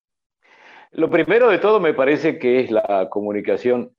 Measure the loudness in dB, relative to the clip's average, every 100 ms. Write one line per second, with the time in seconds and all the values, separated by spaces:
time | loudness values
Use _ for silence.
0 | _ _ _ _ _ _ -20 -20 -12 -4
1 | 0 0 2 2 4 2 2 2 2 0
2 | 0 0 -2 -2 0 0 0 -2 0 -2
3 | -2 -4 -6 -4 -4 -2 0 -2 -4